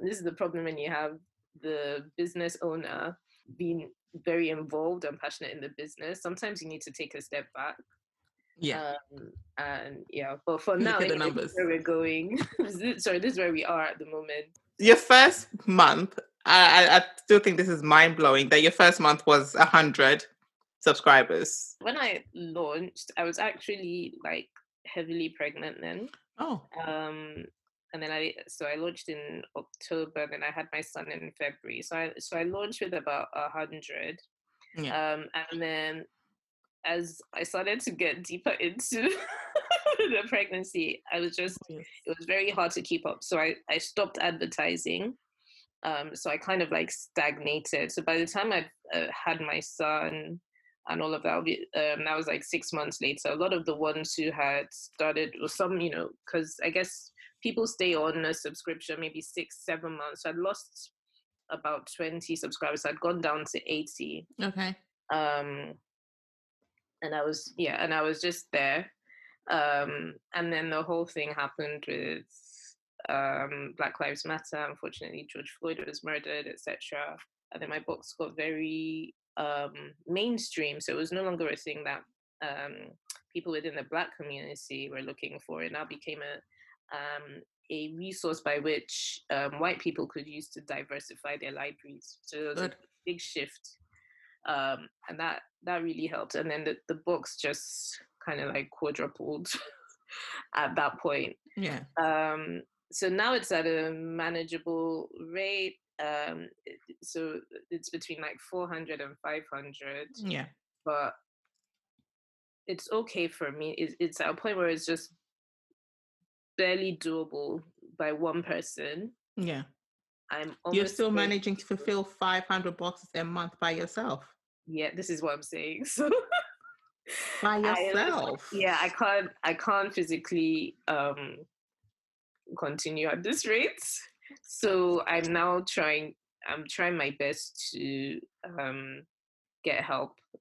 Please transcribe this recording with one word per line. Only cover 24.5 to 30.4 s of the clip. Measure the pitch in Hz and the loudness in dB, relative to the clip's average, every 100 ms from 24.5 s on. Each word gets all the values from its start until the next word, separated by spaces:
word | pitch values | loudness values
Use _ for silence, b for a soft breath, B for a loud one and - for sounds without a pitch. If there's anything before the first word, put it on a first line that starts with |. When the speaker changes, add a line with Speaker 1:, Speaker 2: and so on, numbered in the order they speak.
| - _ _ - | -18 _ _ -12
Speaker 1:
heavily | - 160 170 160 - | -8 -6 -4 -4 -4
pregnant | 147 151 156 - | -6 -6 -10 -8
then. | - 180 247 - _ - | -8 -8 -10 -14 _ -8
Speaker 2:
Oh. | 311 202 - 160 160 | -6 -6 -8 -10 -6
Speaker 1:
Um, | 156 156 156 156 156 - _ _ _ _ | -6 -6 -8 -12 -14 -16 _ _ _ _
and | 160 | -10
then | 156 | -6
I, | 156 160 - - | -4 -4 -6 -14
so | - 147 | -8 -6
I | 151 | -4
launched | 170 170 - | -6 -8 -10
in | 151 147 160 - - | -10 -10 -12 -12 -14
October, | - - - 165 156 156 147 | -14 -16 -6 -4 -4 -6 -6
then | 156 | -6